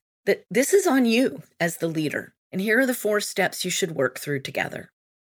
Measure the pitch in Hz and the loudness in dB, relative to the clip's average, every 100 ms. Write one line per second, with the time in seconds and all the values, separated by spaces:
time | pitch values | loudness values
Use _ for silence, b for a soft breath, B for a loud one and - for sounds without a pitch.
0 | _ _ - - - 180 277 392 370 269 | _ _ -2 -2 -2 0 4 4 4 4
1 | 233 226 262 - - - 170 - 165 160 | 4 4 2 -2 -12 -4 -2 -2 -4 -2
2 | 151 - - _ _ 185 214 220 262 240 | -4 -4 -10 _ _ -4 2 2 2 0
3 | - 208 - - 180 - 185 - 180 156 | 0 0 0 0 0 -2 -4 -2 -2 0
4 | 131 - 147 139 - - - - - _ | -2 -2 -6 -6 -4 -6 -6 -8 -14 _
5 | _ _ _ | _ _ _